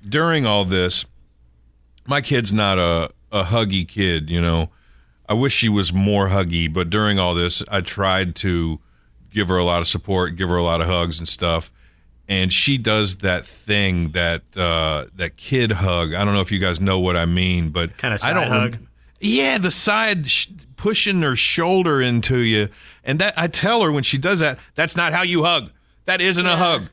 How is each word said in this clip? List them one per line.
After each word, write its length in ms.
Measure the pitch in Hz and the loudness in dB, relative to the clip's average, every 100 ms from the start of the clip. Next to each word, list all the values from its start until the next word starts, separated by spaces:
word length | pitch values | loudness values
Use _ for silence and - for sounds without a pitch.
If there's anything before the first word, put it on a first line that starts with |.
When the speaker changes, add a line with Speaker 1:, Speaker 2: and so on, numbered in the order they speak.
| 101 | -4
Speaker 1:
during 380 | 139 165 160 123 | 0 2 2 2
all 180 | 104 | 2
this, 400 | 95 95 90 - - - - _ - _ _ _ _ _ - | 2 2 2 0 -6 -14 -20 _ -20 _ _ _ _ _ -4
my 140 | 143 | -4
kid's 320 | - 135 110 | 0 0 2
not 260 | 107 101 95 | 2 2 2
a, 320 | 87 85 80 - _ | 2 2 -2 -8 _
a 120 | 104 | -2
huggy 420 | 90 117 107 95 85 | 0 0 2 0 -2
kid, 440 | - 92 82 76 | -2 0 0 -2
you 100 | 85 | 0
know. 300 | 85 82 82 _ _ - _ _ - | 2 2 0 _ _ -20 _ _ -4
I 60 | |
wish 180 | 107 135 | 0 2
she 160 | - 117 | 2 2
was 240 | 104 90 | 2 0
more 360 | 90 101 101 98 | 2 2 2 2
huggy, 440 | 98 87 85 85 | 2 2 0 0
but 160 | 80 85 | 0 0
during 300 | 101 107 98 | 2 2 2
all 160 | 90 | 2
this, 280 | 87 87 - - | 2 0 0 -2
I 140 | 101 | -4
tried 520 | 90 - 95 92 95 82 | -4 -2 0 2 0 -2
to 440 | 98 87 82 80 _ _ _ _ - | -2 0 -2 -6 _ _ _ _ -8
give 160 | 104 92 | -4 0
her 100 | 92 | 2
a 60 | |
lot 160 | 87 87 | 2 0
of 60 | 85 | 0
support, 500 | 85 - 95 87 85 | -4 -2 -2 -2 -2
give 120 | 92 | -2
her 80 | 87 | 0
a 60 | |
lot 180 | 85 82 | 0 0
of 60 | 82 | 0
hugs 320 | 90 87 80 | 0 -2 -4
and 100 | 82 | -4
stuff. 420 | - 87 82 - _ - _ _ - - | -2 0 -2 -4 _ -20 _ _ -20 -6
And 220 | 98 92 | -2 0
she 260 | - - 135 | 0 0 0
does 380 | 117 107 101 92 | 0 0 0 -2
that 280 | 98 90 - | -2 -2 -4
thing, 640 | - - 104 98 90 82 | -20 -2 0 2 0 -2
that, 300 | 85 85 85 - - | 0 -2 -2 -8 -4
uh, 500 | 87 82 80 76 64 92 | -2 0 0 -2 -6 -8
that 200 | 85 - | -8 -8
kid 340 | - 131 117 | -4 0 0
hug. 420 | 98 95 87 82 | 0 0 0 -2
I 100 | 85 | -2
don't 100 | 101 | 0
know 60 | 101 | 0
if 100 | 92 | 0
you 60 | 101 | -2
guys 220 | 92 85 | -2 0
know 180 | 98 95 | 0 2
what 180 | 90 87 | 2 0
I 100 | 85 | 0
mean, 440 | 87 92 90 82 | 2 2 0 -2
but 260 | 82 85 - | -2 -4 -4
Speaker 2:
Kinda 180 | 123 104 | -4 -2
Speaker 1:
I 100 | 123 | -2
don't 120 | 175 | -2
Speaker 2:
side 60 | 147 | 0
Speaker 1:
rem- 220 | 123 123 | 0 -2
Speaker 2:
hug. 60 | 117 - _ - _ | -6 -16 _ -20 _
Speaker 1:
Yeah, 380 | 208 240 269 254 | -2 0 0 0
the 120 | 180 | 0
side 560 | - - 208 226 196 139 | 0 0 0 0 -2 0
sh-, 180 | - - - - - | -2 -2 -8 -20 -6
pushing 440 | 202 220 - 190 | -2 0 0 0
her 120 | 151 123 | 0 0
shoulder 640 | - - 170 190 175 143 | 0 0 2 2 2 2
into 380 | 127 120 107 127 | 2 0 0 0
you. 300 | 117 107 104 - - - | 2 2 0 -6 -20 -14
And 140 | - 147 | -6 -2
that, 160 | 202 - | -2 -2
I 120 | 165 | -4
tell 340 | - 190 233 | -2 0 2
her 80 | 180 | 2
when 140 | 147 | 0
she 120 | 127 139 | 0 -2
does 220 | 165 190 | 0 0
that, 200 | 156 131 - - | 0 -2 -12 -4
"That's 200 | 160 170 | -2 0
not 160 | 170 | 0
how 100 | 165 | 0
you 200 | 180 170 | 0 0
hug. 280 | 160 165 101 - _ _ | 2 0 -4 -18 _ _
That 160 | - 185 | -4 0
isn't 260 | 180 175 180 | 2 2 0
a 40 | |
Speaker 3:
Yeah. 60 | 170 | 2
Speaker 1:
hug." 340 | 180 151 90 | 2 0 -4